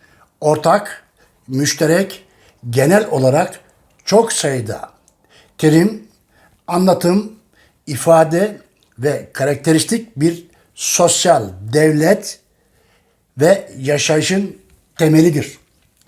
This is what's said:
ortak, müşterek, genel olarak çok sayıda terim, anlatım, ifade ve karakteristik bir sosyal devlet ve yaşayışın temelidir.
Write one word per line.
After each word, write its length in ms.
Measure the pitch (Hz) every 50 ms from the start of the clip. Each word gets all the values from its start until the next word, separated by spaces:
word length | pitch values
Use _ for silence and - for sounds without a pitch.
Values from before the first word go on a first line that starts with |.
| _ _ _ _ _ _ _ -
ortak, 640 | - 151 147 151 - 160 190 208 208 - - - _ _ _ _ _ _ _ _ _
müşterek, 800 | - 131 135 143 127 - - 165 151 165 185 196 190 - - _ _ _ _ _ _ _ _ - 120
genel 380 | 117 135 135 156 196 214 214 -
olarak 480 | 156 135 131 127 139 160 185 - - - _ _ _ _ _ _ _ _ -
çok 280 | - 196 220 226 151 -
sayıda 580 | - - 143 131 127 107 107 - - - - _ _ _ _ _ _ _ _ _ _ _ _ _
terim, 500 | - 156 156 151 165 180 220 220 214 - _ _ _ _ _ _ _ _ _ _ _ -
anlatım, 680 | - 175 180 185 185 170 175 170 175 185 208 208 214 - _ _ _ _ _ _ _ _ _ -
ifade 760 | 156 139 123 - 165 165 160 160 151 165 175 202 214 208 - _ _ _ _ _ _ _ -
ve 300 | 123 147 135 123 - - -
karakteristik 840 | - 165 156 143 131 - 165 160 156 156 - 226 226 226 - - 135
bir 280 | 151 170 170 170 - _ _ _ _ _ _
sosyal 760 | - - - - - 175 160 - - - 180 160 131 107 95 92 92 104 110 127
devlet 680 | 151 156 156 151 147 156 175 208 - - - - _ _ _ _ _ _ _ _ _ _ _ _ _ _ _ _ _ _ _ -
ve 340 | 127 143 175 196 190 - - -
yaşayışın 800 | 131 131 139 147 143 - - 156 156 156 - 190 196 202 185 - - _ _ _ _ _ _ _
temelidir. 640 | - 165 156 156 156 160 175 147 143 - - - _ _ _ _ _ _ _ _ _ _